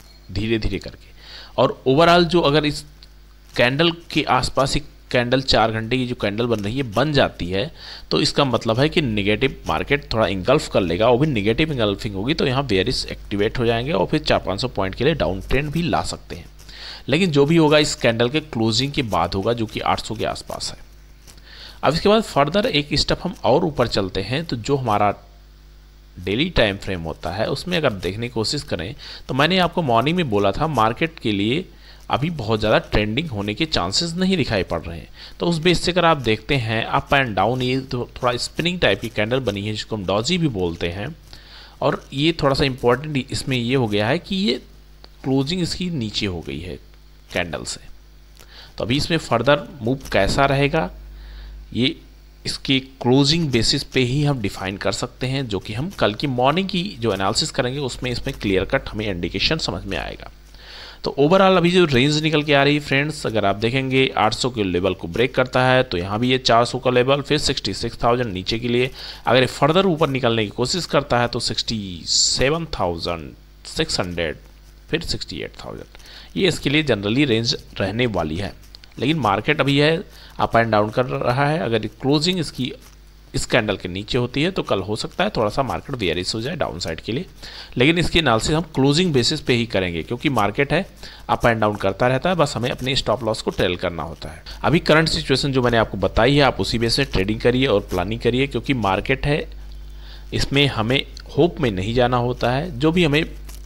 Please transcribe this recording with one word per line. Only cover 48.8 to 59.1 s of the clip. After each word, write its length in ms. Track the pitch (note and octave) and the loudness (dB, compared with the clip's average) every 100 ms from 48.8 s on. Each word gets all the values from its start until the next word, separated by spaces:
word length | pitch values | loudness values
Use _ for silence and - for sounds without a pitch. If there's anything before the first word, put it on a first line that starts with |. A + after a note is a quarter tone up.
अभी 140 | G2+ C3+ | -2 0
इसमें 200 | - E3 | 0 -2
फर्दर 500 | - A#2 - D3 - - | 0 0 4 2 0 -6
मूव 180 | B2+ C3+ - | -4 -4 0
कैसा 320 | G#2+ G2 - C3+ | 2 2 4 2
रहेगा, 460 | C3+ C#3+ D#3+ F3 - - - - - - - - | 2 2 0 -2 -6 -16 -18 -18 -16 -16 -16 -8
ये 280 | - B2+ - - - - - - | -2 -2 -2 -12 -20 -20 -12 -10
इसकी 340 | - - C3+ C3 - | -6 0 0 0 -4
क्लोजिंग 480 | A#2+ C3+ C#3 E3 D#3+ | 2 4 4 2 0
बेसिस 320 | B2 A2+ C#3+ - | 2 2 0 -2
पे 140 | C3 | 0
ही 220 | A#2+ C#3 | 0 2
हम 180 | D3 C3+ | 0 0
डिफाइन 360 | G2+ - F#2+ F#2+ | -4 -4 -6 -4
कर 140 | G2 | -4
सकते 340 | - B2+ - B2+ | -4 -6 -6 -4
हैं, 200 | C3+ C3 | -4 -4
जो 120 | F#2+ | -6
कि 140 | - | -6
हम 160 | G#2+ E3+ - | -6 -6 -2
कल 140 | A2 | -2
की 140 | G#2+ D3 | 0 -2
मॉर्निंग 400 | B2 B2+ D#3+ F#3+ | 2 2 2 -2
की 140 | F#3 F#3+ C#3+ | -4 -4 -4
जो 140 | A#2 | -2
एनालिसिस 380 | F#2+ G2 A#2 D3+ | 0 0 0 -2
करेंगे 280 | - B2 C3+ | -2 -2 -4
उसमें 300 | C3+ - B2+ | -6 -6 -6
इसमें 220 | A#2+ - C#3 | -4 -6 -4
क्लियर 300 | A2 F#2 F#2+ | 0 2 2
कट 240 | C3+ - | -2 -4
हमें 180 | G#2 | -6
इंडिकेशन 500 | G#2+ | -4